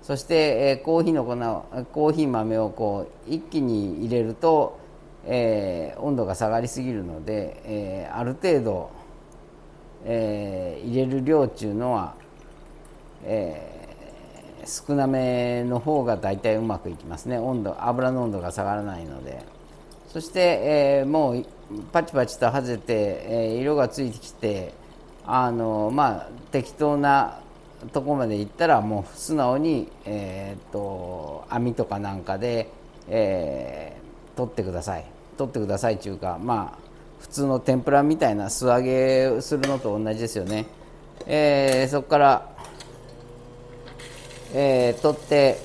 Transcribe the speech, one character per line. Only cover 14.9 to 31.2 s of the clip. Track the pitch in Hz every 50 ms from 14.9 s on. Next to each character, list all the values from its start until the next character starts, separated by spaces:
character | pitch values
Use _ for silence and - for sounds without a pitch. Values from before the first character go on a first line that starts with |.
| 143
な | 143 135
め | 131 135 131 131 127 127 123 120 123 123 120 120
の | 123 123 120
方 | 113 151 156 147 127
が | 120 110
大 | 98 - 98 98 98
体 | - 113 107
う | 107 110
ま | 113 104 87
く | - -
い | 85
き | 78 -
ま | 78 85 82
す | -
ね。 | - 123 120
温 | 113 127 131 120 104
度、 | 98 - -
油 | - 117 120 123 127 127 131
の | 127 123
温 | 117 101
度 | 95
が | 85 87 82
下 | - 98
が | 98 101
ら | 104 104
な | 104 95 85
い | 82
の | 78 69 65 65
で。 | 67 65 64 - - - - - - - - - - - - - -
そ | - 165
し | 160 -
て、 | - 190 180 175 165 101 107
え | 143 151 147 143 139 139 139 135
ー、 | 135
も | 151 160 151 131 120
う | 127 - - - - - - 101 107 - - -
パ | 170 160
チ | - -
パ | 139 123
チ | 117 - -
と | 127
は | 123 127 139 127
ぜ | 123 120 107
て、 | - - 117 107 104 101 92 - -
え | 107 113 117 113 110 113
ー、 | 120
色 | 131 143 151
が | 147 131 123
つ | - 143 139
い | 123 110
て | -
き | - - -
て、 | - - 110 104 95 90 85 - - - - - - - - - - -
あ | - 117 131 127 123
の、 | 117 117 113 110 107 107 107 107 123
ま | 143 147 127 104 85 -
あ、 | - - - - -
適 | - 139 120 - -
当 | - 151 147 147
な | 143 143 143 139 139 120 - - - - - - - - - - - - 113 -
と | 147 131
こ | 139 147
ま | 139 127
で | 113 107
行 | 101 104 101
っ |
た | - - 170
ら、 | 165 147 117
も | 104 107 107 101 90 - -
う | -
素 | - - 160
直 | 151 135 123 127 139
に、 | 156 165 156 127 98 - - - -
え | 101 107 104 101 95 92 95 98 98 101 95
ー | - -
っ | -
と、 | 104 101 98 98 92 90 87 90 87